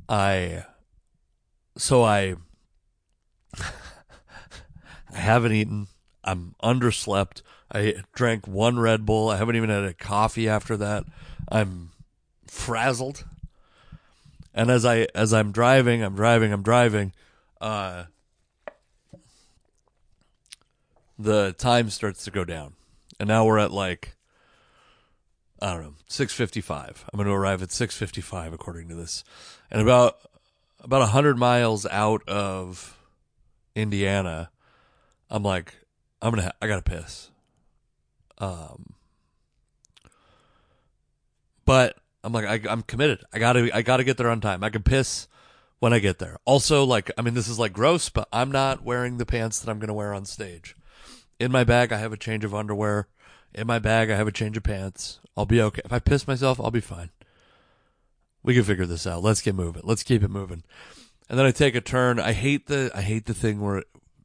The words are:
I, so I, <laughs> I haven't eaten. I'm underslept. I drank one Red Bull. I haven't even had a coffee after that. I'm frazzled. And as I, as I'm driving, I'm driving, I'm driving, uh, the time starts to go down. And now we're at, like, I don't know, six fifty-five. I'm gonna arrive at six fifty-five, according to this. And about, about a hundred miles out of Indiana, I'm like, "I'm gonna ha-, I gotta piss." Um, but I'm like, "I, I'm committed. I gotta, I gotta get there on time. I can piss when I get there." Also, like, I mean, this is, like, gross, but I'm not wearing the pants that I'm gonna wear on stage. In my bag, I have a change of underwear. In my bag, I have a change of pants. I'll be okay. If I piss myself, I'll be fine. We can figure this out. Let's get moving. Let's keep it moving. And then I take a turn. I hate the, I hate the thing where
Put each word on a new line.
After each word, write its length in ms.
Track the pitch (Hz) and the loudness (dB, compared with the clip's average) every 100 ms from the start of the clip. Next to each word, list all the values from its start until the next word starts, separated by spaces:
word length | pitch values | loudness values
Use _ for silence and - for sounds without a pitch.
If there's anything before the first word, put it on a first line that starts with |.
| - | -4
I, 560 | 107 98 95 90 85 - _ _ _ _ _ _ _ _ _ _ - | 0 2 0 -2 -8 -12 _ _ _ _ _ _ _ _ _ _ -8
so 260 | - 131 | 2 4
I, 340 | 113 101 95 87 - _ _ _ _ _ _ _ _ _ _ | 6 4 0 -6 -12 _ _ _ _ _ _ _ _ _ _
<laughs> 40 | - | -12
I 1600 | - - - - _ - _ - - - - - - - - - | -12 -12 -18 -20 _ -20 _ -20 -20 -20 -20 -20 -20 -20 -16 -4
haven't 340 | 90 120 117 | 2 2 4
eaten. 360 | 107 110 104 101 _ _ _ | 2 0 -4 -8 _ _ _
I'm 300 | - 90 85 - | -6 -6 -8 -4
underslept. 800 | 110 127 120 - - 98 95 - - - _ | 0 2 2 0 0 0 0 -6 -20 -20 _
I 260 | 107 104 - - | -2 -2 -2 -8
drank 320 | - 120 113 101 | -2 0 0 -4
one 320 | 98 117 120 | 0 2 2
Red 260 | 113 110 | 2 2
Bull. 240 | 107 110 110 | 2 2 2
I 80 | 98 | 0
haven't 200 | 113 117 | 0 0
even 120 | 110 | 0
had 160 | 101 | -2
a 80 | 98 | -4
coffee 560 | 85 - 101 110 - 110 | -6 -4 0 0 0 0
after 300 | 107 - 107 | 0 -2 -4
that. 260 | 104 104 - - - - - | -2 -4 -6 -16 -16 -14 -2
I'm 400 | 110 101 90 82 - - _ _ _ - | 0 0 -4 -14 -20 -20 _ _ _ -18
frazzled. 760 | - - 113 127 120 131 147 - - - _ _ _ _ - _ _ _ - - | -10 -6 -2 0 -2 -6 -10 -16 -18 -20 _ _ _ _ -20 _ _ _ -20 -10
And 160 | - 113 | -2 2
as 160 | 123 120 | 4 4
I, 220 | 113 110 | 4 2
as 200 | - 107 | 0 4
I'm 180 | 110 104 | 4 2
driving, 500 | 101 120 135 120 117 | 4 6 6 6 2
I'm 120 | 104 | 0
driving, 380 | 98 113 117 110 | 2 4 6 4
I'm 100 | 101 | 0
driving, 500 | 98 120 120 104 98 - _ _ _ _ | 4 4 6 2 -2 -6 _ _ _ _
uh, 440 | 107 107 95 90 87 _ _ _ _ _ - - _ _ _ - _ _ _ _ _ _ _ _ _ _ _ _ _ - _ _ _ _ _ - | -6 -6 -6 -10 -16 _ _ _ _ _ -20 -20 _ _ _ -20 _ _ _ _ _ _ _ _ _ _ _ _ _ -20 _ _ _ _ _ -6
the 360 | 107 107 98 90 | 0 2 2 0
time 340 | 127 120 113 | 2 2 2
starts 340 | - 104 92 | -2 -6 -6
to 60 | - | -8
go 140 | 98 | -6
down. 300 | 87 82 71 - _ _ _ - | -6 -8 -12 -18 _ _ _ -6
And 80 | 101 | 0
now 160 | 110 | 4
we're 140 | 110 110 | 4 4
at, 120 | 104 | 2
like, 460 | 98 95 90 - - _ _ _ _ _ _ _ _ _ _ _ _ _ _ | -2 -4 -6 -12 -20 _ _ _ _ _ _ _ _ _ _ _ _ _ _
I 120 | 101 | -6
don't 100 | 85 | -6
know, 120 | 76 73 - | -10 -20 -12
six 260 | - 131 | -6 -4
fifty-five. 720 | - 113 110 - 73 64 - - | -2 -4 -4 -8 -10 -10 -18 -10
I'm 40 | 101 | -4
gonna 140 | 101 | 0
arrive 320 | 98 98 95 | 0 0 -2
at 80 | 92 | -4
six 260 | - 120 - | -4 -6 -6
fifty-five, 560 | 101 - - 92 82 | -8 -10 -10 -10 -10
according 360 | 80 - 85 82 | -12 -12 -14 -14
to 80 | 82 | -14
this. 260 | 82 - - - - - _ | -12 -12 -14 -20 -20 -20 _
And 100 | 107 | 0
about, 380 | 110 123 123 - _ _ _ _ _ _ | 6 6 6 2 _ _ _ _ _ _
about 220 | - 135 | 0 2
a 40 | 113 | 4
hundred 320 | 127 147 120 | 4 4 4
miles 480 | 123 123 117 107 101 | 4 4 2 0 -2
out 420 | 98 107 107 - | 0 0 0 -2
of 720 | 101 98 95 90 90 - - _ _ _ _ _ _ _ 107 | -4 -2 -6 -8 -14 -18 -20 _ _ _ _ _ _ _ -4
Indiana, 720 | 107 101 98 98 92 80 85 _ _ _ _ _ _ _ _ | -2 0 0 0 -2 -6 -10 _ _ _ _ _ _ _ _
I'm 140 | 107 | -4
like, 320 | 101 92 85 - _ _ _ _ | -2 -2 -6 -16 _ _ _ _
"I'm 120 | 110 | -2
gonna 100 | 113 | 0
ha-, 140 | 85 - | -2 -4
I 60 | 107 | -4
gotta 160 | 98 | -2
piss." 480 | - 82 82 - - _ _ _ _ _ _ _ _ _ _ - | -2 -4 -8 -18 -20 _ _ _ _ _ _ _ _ _ _ -10
Um, 560 | 98 87 78 - - - _ _ _ _ _ _ _ _ _ _ _ _ _ _ _ _ _ _ _ _ _ _ _ _ _ _ | -10 -10 -14 -20 -20 -20 _ _ _ _ _ _ _ _ _ _ _ _ _ _ _ _ _ _ _ _ _ _ _ _ _ _
but 320 | - 131 123 - _ _ | 4 6 4 0 _ _
I'm 80 | 107 | -4
like, 120 | 117 | -2
"I, 240 | 104 110 104 | 0 -2 -2
I'm 140 | 117 | -4
committed. 400 | - 113 147 101 - | -4 -2 0 0 -6
I 60 | 110 | 0
gotta, 320 | 117 123 120 | 2 4 4
I 100 | 110 | 2
gotta 200 | 117 127 | 2 2
get 140 | 127 127 | 2 0
there 140 | 120 | 0
on 100 | 113 | 0
time. 240 | 104 92 | -2 -2
I 60 | 104 | -4
can 120 | 110 | -2
piss 460 | 101 131 127 - - _ _ _ _ _ | 2 2 2 -4 -12 _ _ _ _ _
when 140 | 117 | 4
I 80 | 117 | 4
get 180 | 98 87 | 4 0
there." 200 | 87 - | -6 -4
Also, 380 | - 135 - 147 | 2 2 4 4
like, 260 | 135 117 - - | 4 2 0 -4
I 60 | |
mean, 120 | 117 | -2
this 120 | 120 110 | -2 -2
is, 140 | 113 | -2
like, 120 | 110 | -2
gross, 360 | 92 135 170 - | 2 2 2 0
but 180 | - 104 | -4 -4
I'm 180 | 110 131 | -2 0
not 320 | 135 135 131 | 0 0 -2
wearing 360 | 120 123 123 120 | -4 -4 -2 -4
the 80 | 120 | -4
pants 340 | 123 113 113 | -2 -2 -4
that 100 | - | -6
I'm 80 | 107 | -6
gonna 160 | 107 | -6
wear 180 | 107 104 | -6 -6
on 120 | 101 | -8
stage. 500 | 101 - 98 85 - - - - - - _ - | -10 -12 -14 -16 -20 -20 -20 -20 -20 -20 _ -6
In 140 | 123 | 0
my 100 | 131 | 2
bag, 300 | 120 120 120 | 4 4 2
I 60 | 107 | 0
have 140 | 110 | -6
a 40 | 107 | -8
change 280 | - 110 | -6 -4
of 80 | 104 | -4
underwear. 540 | 104 107 101 107 104 101 _ - - _ | -4 -4 -2 0 0 -4 _ -20 -20 _
In 120 | - 117 | -8 -4
my 100 | 117 | -2
bag, 320 | 107 113 110 | 2 2 2
I 60 | 101 | 2
have 100 | 107 | 0
a 60 | |
change 240 | 98 107 110 | -2 -4 -4
of 80 | |
pants. 560 | 107 98 95 - - - _ - | -4 -4 -6 -10 -14 -16 _ -6
I'll 100 | 101 | 2
be 160 | 117 | 4
okay. 200 | 107 - | 2 -2
If 80 | - | -6
I 60 | 123 | -2
piss 300 | - 143 - | 2 0 0
myself, 320 | 127 135 127 | 0 0 0
I'll 100 | 110 | -2
be 100 | 117 | -4
fine. 300 | - 87 85 - _ _ _ _ _ _ _ _ _ _ _ _ | -6 -10 -14 -18 _ _ _ _ _ _ _ _ _ _ _ _
We 120 | - | 2
can 100 | 123 | 4
figure 220 | 104 92 90 | 4 0 -2
this 200 | 85 92 | -4 -6
out. 160 | 85 | -2
Let's 180 | 104 107 | 2 2
get 140 | - | 0
moving. 280 | 95 85 85 | -2 -4 -6
Let's 180 | - 110 | -4 -4
keep 200 | - 120 | 0 2
it 80 | 98 | 2
moving. 320 | 98 95 85 - - - - - _ - | -2 -10 -12 -16 -20 -20 -20 -20 _ -4
And 100 | 123 | 2
then 80 | 135 | 2
I 60 | |
take 220 | - 143 | 4 2
a 60 | 120 | 2
turn. 400 | - 127 123 120 | -2 0 2 2
I 120 | 95 | 0
hate 340 | 101 131 143 - | -2 0 -2 -2
the, 240 | 143 127 | -4 -2
I 60 | - | -4
hate 260 | 101 110 107 | -4 -4 -4
the 80 | |
thing 260 | 113 113 104 | -4 -2 -2
where 220 | 101 98 - _ _ _ | -4 -4 -8 _ _ _